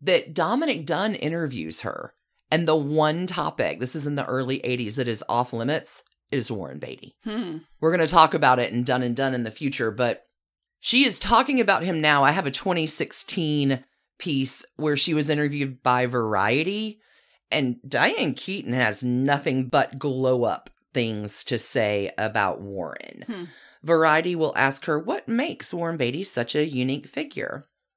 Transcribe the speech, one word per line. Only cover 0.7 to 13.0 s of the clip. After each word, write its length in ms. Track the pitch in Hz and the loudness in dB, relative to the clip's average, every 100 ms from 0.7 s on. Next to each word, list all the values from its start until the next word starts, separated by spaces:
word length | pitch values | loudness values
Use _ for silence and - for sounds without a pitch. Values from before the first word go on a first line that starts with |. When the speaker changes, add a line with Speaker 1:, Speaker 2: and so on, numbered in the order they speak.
| 185 143 | -4 -2
Speaker 1:
Dunn 280 | 165 214 | -2 -2
interviews 680 | 202 151 170 156 120 80 - | -2 -4 -4 -4 -6 -8 -8
her. 320 | 101 - - - _ _ _ | -8 -8 -12 -18 _ _ _
And 160 | 160 160 | 0 2
the 80 | |
one 520 | 156 143 156 151 160 180 | 2 2 2 2 0 -4
topic, 540 | 175 151 - 92 78 | -4 -4 -2 -2 -2
this 140 | 131 | -6
is 120 | 160 147 | -4 -4
in 80 | |
the 100 | 143 | -4
early 360 | - 127 127 135 | -2 -4 -2 -4
eighties, 320 | 123 123 110 120 | -2 -4 -4 -4
that 120 | 120 | -4
is 140 | 110 - | -4 -2
off 240 | 120 123 | 0 0
limits 500 | 117 117 151 - - - _ _ | -2 -2 -2 -4 -10 -10 _ _
is 200 | 139 113 | -4 -4
Warren 280 | 107 73 71 | -6 -8 -10
Beatty. 360 | - 64 - _ | -12 -12 -18 _
Speaker 2:
Hmm. 340 | - 214 185 160 - _ | -8 -6 -6 -10 -14 _
Speaker 1:
We're 80 | 156 | 2
gonna 160 | 175 156 | 2 6
talk 260 | 175 160 | 8 8
about 260 | 165 139 123 | 8 4 4
it 140 | 120 | 2
in 120 | 117 | 0
Dunn 180 | 123 127 | 0 0
and 120 | 123 | 0
Dunn 200 | 120 135 | 0 -2
in 80 | 127 | -2
the 80 | 113 | -4
future, 400 | 110 139 139 113 | -4 -6 -2 -4
but 320 | 101 120 - _ _ _ _ _ _ | 0 -2 -2 _ _ _ _ _ _
she 240 | - 240 | 2 4
is 140 | 269 180 | 4 2
talking 420 | - 233 262 262 | 4 4 4 2
about 220 | 202 190 | 4 2
him 180 | 180 165 | 2 2
now. 240 | 151 143 | 4 6
I 60 | 135 | 6
have 160 | 170 147 | 4 -2
a 40 | |
twenty 360 | - 190 175 156 | -2 -2 0 0
sixteen 1000 | - | -2